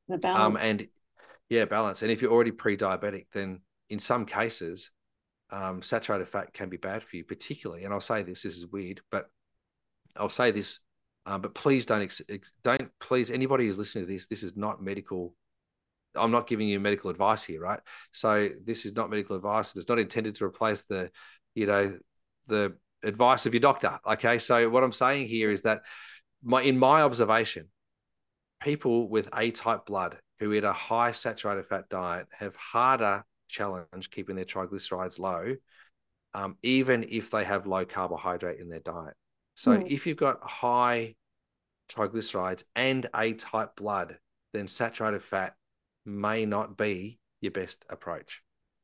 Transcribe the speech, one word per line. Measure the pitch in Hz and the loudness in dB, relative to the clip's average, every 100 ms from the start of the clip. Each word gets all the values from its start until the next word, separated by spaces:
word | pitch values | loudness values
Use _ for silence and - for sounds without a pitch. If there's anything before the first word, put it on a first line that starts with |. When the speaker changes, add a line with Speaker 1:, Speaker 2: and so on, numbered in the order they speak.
| - | -8
Speaker 1:
The | 185 | -2
balance. | 190 180 | 0 4
Speaker 2:
Um, | 107 - | 4 4
and | 110 104 104 _ _ _ - - - | 0 -2 -4 _ _ _ -20 -18 0
yeah, | 117 | 2
balance. | 101 107 107 92 | 2 2 0 0
And | 110 | 0
if | 110 | 2
you're | 123 | 4
already | 117 117 | 6 6
pre-diabetic, | - 110 101 101 92 104 98 - | 2 0 2 0 0 -2 -6 -8
then | 101 98 92 _ _ - | -8 -6 -8 _ _ -10
in | 107 | -6
some | - 123 101 | 0 0 0
cases, | 101 113 - 85 90 - _ _ _ _ _ - | -2 -2 -4 -8 -10 -14 _ _ _ _ _ -14
um, | 98 95 92 | -8 -6 -6
saturated | - 113 - 101 90 | -2 -2 0 -2 -2
fat | 101 90 | -6 -8
can | - 95 | -10 -10
be | 90 | -8
bad | 95 104 | -8 -8
for | - 87 | -10 -14
you, | |
particularly. | 80 90 - 147 107 85 | -10 -10 -8 -8 -10 -10
And | 95 | -6
I'll | 101 | -6
say | - 110 | -2 -2
this: | 90 90 | -2 -8
this | 101 87 | -8 -10
is | 87 | -10
weird, | 98 90 95 - | -8 -8 -12 -8
but | 101 - _ _ _ _ _ _ _ _ - | -8 -8 _ _ _ _ _ _ _ _ -6
I'll | 104 | -4
say | - 123 | 2 2
this, | 104 98 - _ _ _ _ | 2 -4 -10 _ _ _ _
uh, | - 98 | -8 -8
but | 98 | -8
please | - 147 135 120 | -2 2 2 4
don't, | 107 | 0
ex-, | 98 - - | 0 -6 -10
ex-, | 101 - _ | -12 -14 _
don't, | 123 131 131 - | 0 0 -2 -10
please, | - 127 120 | 0 0 2
anybody | 123 131 135 117 | 0 0 2 2
who's | 95 | 0
listening | 104 107 90 | -4 -6 -6
to | |
this, | 95 - | -8 -8
this | 104 | -8
is | 95 104 | -8 -6
not | 107 - | -6 -6
medical. | 95 98 98 92 87 _ _ _ _ _ _ _ _ - | -6 -8 -6 -8 -8 _ _ _ _ _ _ _ _ 0
I'm | 113 | 2
not | 117 113 | 2 2
giving | 110 107 | 0 0
you | 101 | 2
medical | 101 101 95 | 2 0 -2
advice | 85 98 110 | 2 2 2
here, | - 80 | 0 -6
right? | 87 107 - - - | -6 -6 -8 -20 -14
So | - 110 104 101 - | -2 4 4 2 -2
this | 98 113 | -6 -6
is | 107 | -4
not | 110 110 | -4 -2
medical | 104 95 98 | -2 -2 -4
advice. | 98 107 101 98 | 0 0 0 -6
It's | 80 | 0
not | 120 | 2
intended | 98 117 110 104 | 2 0 -4 -2
to | |
replace | 95 - 110 104 | -4 0 0 0
the, | - 98 90 - - - _ | -2 -4 -6 -10 -20 -20 _
you | - 101 | -2 2
know, | 101 98 92 _ _ _ _ - | 4 2 -2 _ _ _ _ -2
the | 107 101 87 _ _ | 0 0 -2 _ _
advice | 107 104 123 127 127 | -4 4 6 6 4
of | |
your | 117 | 4
doctor. | 139 131 98 101 | 4 4 0 -2
Okay. | - 110 117 120 | -2 2 4 2
So | - 120 117 | 4 4 6
what | 123 | 4
I'm | 127 | 4
saying | - 127 139 120 | 2 2 2 -2
here | 113 110 | 0 2
is | 101 | 2
that | 113 107 - - - - _ _ | 2 0 -2 -18 -18 -20 _ _
my, | 123 127 | 2 4
in | 135 131 | 4 6
my | 131 151 | 8 8
observation, | 147 120 110 110 113 - 82 _ _ _ _ _ _ _ _ - | 8 4 4 4 2 -4 -12 _ _ _ _ _ _ _ _ -8
people | 147 147 135 117 110 | -4 0 2 2 2
with | 107 98 | 0 0
A | - 117 | -2 -2
type | 117 117 107 - | 0 -2 -2 -2
blood | 101 87 - _ - | -4 -4 -6 _ -6
who | 104 | 0
eat | 104 | 2
a | 104 | 2
high | 95 - 113 120 | 0 0 2 2
saturated | 117 120 110 104 98 95 | 2 -4 -4 -4 -4 -2
fat | 98 - | -4 -4
diet | 92 90 87 - - | -4 -4 -4 -8 -10
have | 104 - | -10 -10
harder | - 117 127 131 107 101 - _ - | -4 2 4 4 4 0 -4 _ -12
challenge | - 101 92 82 92 92 | -6 -4 -4 -10 -14 -12
keeping | - 92 95 | -10 -8 -8
their | |
triglycerides | 92 98 92 98 - 92 92 - | -6 -6 -6 -6 -6 -4 -6 -4
low, | 95 85 95 135 _ _ - _ _ _ _ | -4 -2 -4 -6 _ _ -20 _ _ _ _
um, | 101 98 95 | -8 -8 -4
even | 120 131 131 123 113 | 2 4 6 2 2
if | 113 104 | -4 -2
they | 107 | -2
have | 95 101 98 | 0 -2 0
low | 95 | -2
carbohydrate | 92 98 90 82 92 87 90 - | -2 -2 -4 -4 -4 -4 -6 -8
in | 87 | -10
their | 82 | -12
diet. | 80 82 76 - _ _ _ | -10 -10 -12 -16 _ _ _
So | - - 220 | -2 4 4
Speaker 1:
Hmm. | 180 | 4
Speaker 2:
if | 139 170 | -4 -4
you've | 151 | 0
got | 143 - | 0 0
high | - - 120 123 123 120 113 - _ _ _ _ _ _ - | -6 -4 2 4 4 2 -2 -12 _ _ _ _ _ _ -12
triglycerides | - 101 110 101 101 92 92 - 117 | -2 -2 -2 -4 -2 -2 -4 -6 -2
and | 131 131 120 | 0 0 -2
A | - 113 | -2 -2
type | 113 - 110 107 - | -2 -4 -4 -4 -6
blood, | 104 101 82 - _ _ _ | -4 -2 -4 -10 _ _ _
then | 107 98 | -8 -6
saturated | - 113 - 110 101 | -2 -4 -2 -2 -2
fat | - 98 92 - _ _ _ _ - | -2 -4 -4 -8 _ _ _ _ -12
may | 101 104 110 110 | -4 -2 0 0
not | 104 107 101 | 0 -2 -2
be | 107 95 101 120 _ - | -2 -2 -6 -12 _ -8
your | 104 | -6
best | 98 92 - - | -4 -8 -10 -16
approach. | - - 85 - - _ _ _ _ | -14 -10 -10 -10 -20 _ _ _ _